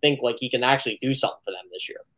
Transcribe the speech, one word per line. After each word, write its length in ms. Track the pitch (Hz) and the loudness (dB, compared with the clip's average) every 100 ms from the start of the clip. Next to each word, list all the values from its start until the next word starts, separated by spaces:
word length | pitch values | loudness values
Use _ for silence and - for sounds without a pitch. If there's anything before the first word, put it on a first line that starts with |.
think, 200 | 147 139 | 2 2
like, 140 | 123 117 | 0 -2
he 100 | 120 | -2
can 140 | 123 | 2
actually 340 | 123 139 117 104 | 4 2 0 -4
do 120 | 127 | -2
something 280 | 135 - - | 0 0 -2
for 80 | - | -10
them 180 | 92 92 | -10 -12
this 180 | 90 - | -12 -12
year. 100 | - - | -14 -20